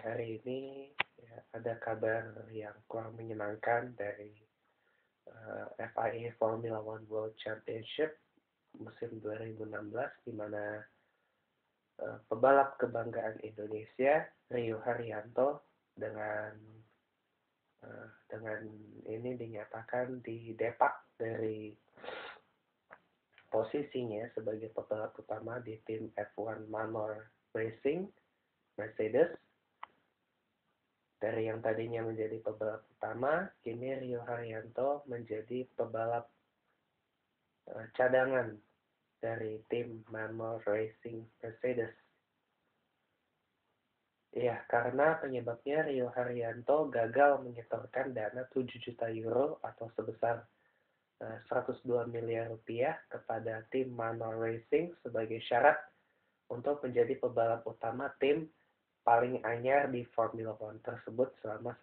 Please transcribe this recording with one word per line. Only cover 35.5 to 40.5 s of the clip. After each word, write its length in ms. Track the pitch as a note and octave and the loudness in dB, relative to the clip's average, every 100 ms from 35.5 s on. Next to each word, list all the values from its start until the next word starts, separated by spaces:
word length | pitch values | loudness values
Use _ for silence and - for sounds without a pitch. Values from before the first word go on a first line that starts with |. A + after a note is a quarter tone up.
| B2+ B2 | -4 -4
pebalap, 560 | - A#2 A2 A2+ A#2 - _ _ _ _ _ _ _ _ _ _ _ _ _ - | -4 -2 0 0 0 -2 _ _ _ _ _ _ _ _ _ _ _ _ _ -14
eh, 160 | - A2 - | -12 -10 4
cadangan 560 | B2+ B2+ C3 C3 A#2 G#2+ _ _ _ _ _ - | 6 8 6 4 2 -4 _ _ _ _ _ -8
dari 400 | A#2 A2+ A2 A2 - | -4 -2 -4 -6 -4
tim 320 | B2 A#2+ A2+ A2 | -2 -2 -8 -10
Manor 560 | A2 A2 A2+ A2+ | -6 -6 -4 -4